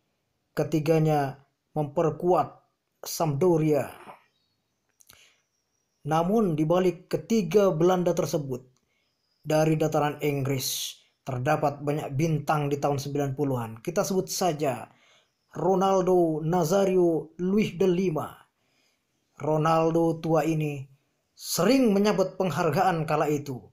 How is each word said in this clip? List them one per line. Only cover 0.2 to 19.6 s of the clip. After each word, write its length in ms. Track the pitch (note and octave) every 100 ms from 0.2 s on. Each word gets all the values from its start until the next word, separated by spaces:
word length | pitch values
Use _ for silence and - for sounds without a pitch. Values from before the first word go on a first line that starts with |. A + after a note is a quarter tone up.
| _ _ _
Ketiganya 840 | - D3+ D#3 D3 D#3+ D#3 D3+ C#3 C3+ _ _ _ D3+
memperkuat 720 | C#3+ F3 D#3+ - F3+ E3+ - - _ _ _ _
Sampdoria. 840 | - - D#3+ C#3 F3+ D#3+ D#3 C#3+ - - - - _ _ _ _ _ _ _ _ _ - _ _ _ _ _ _ _ _ D3
Namun 480 | D#3 F3+ A3+ F#3+ D3+
di 80 |
balik 440 | D#3+ F3+ F#3 F3 -
ketiga 580 | D#3 - A3+ E3 G#3 F#3+
Belanda 440 | D#3+ F3 F3+ F3 E3
tersebut, 480 | F3+ E3 C3+ A#2+ - _ _ _ _ _ _ _
dari 320 | D3+ D#3 D#3 D#3
dataran 440 | D#3 D#3 D3 D3
Inggris 760 | D3+ C#3 C3+ C3 - - - - _ _
terdapat 600 | - B2 C#3+ D3+ D3 C#3
banyak 280 | D3 D3+ - C#3
bintang 560 | E3 D3+ - D3+ C#3+
di 80 | C#3
tahun 160 | C#3+ C#3
sembilan 340 | C#3+ C#3+ C#3+ C3+
puluhan. 340 | C#3 B2 A2+ A2+
Kita 160 | - G3+
sebut 280 | F#3+ F#3 F#3
saja 600 | - F3+ C#3+ C#3+ A2+ - _ _ _ _ _ _
Ronaldo 880 | - F3 F3+ G3 F#3+ F3+ F3+ E3 D3+
Nazario 920 | D#3+ F3+ D3+ G3 F#3+ F#3 E3+ D#3 - -
Luiz 320 | F3+ G#3+ G3 E3+
de 120 | F#3+
Lima. 400 | F3 F#3 D3 G#2+ - _ _ _ _ _ _ _ _ _ -
Ronaldo 800 | D3 D#3